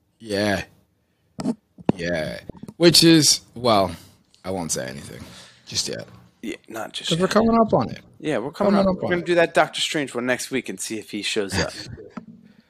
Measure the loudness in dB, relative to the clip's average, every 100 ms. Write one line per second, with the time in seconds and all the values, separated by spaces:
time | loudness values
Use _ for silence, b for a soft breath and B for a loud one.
0 | _ _ -4 -2 0 -2 -6 _ _ _
1 | _ _ _ -6 -4 -4 _ -4 -2 -2
2 | -2 -4 -4 -8 -14 -16 -16 2 6 8
3 | 8 8 6 2 -4 -2 2 4 2 -2
4 | B B _ _ -8 -6 -4 -4 -6 -10
5 | -14 -16 -18 B B B -10 -6 -6 -8
6 | -12 -20 -20 _ -12 -12 -12 -12 -12 -10
7 | -4 -2 2 2 4 4 4 2 0 -6
8 | -16 -10 -4 -4 -4 -2 2 4 2 0
9 | -2 -2 0 2 4 2 0 -2 -4 -2
10 | -4 -4 -2 -2 -2 -4 -4 -8 -8 -8
11 | -8 -8 -4 -4 -2 -2 -4 -6 -14 -16
12 | -16 -18 -18 -20 b b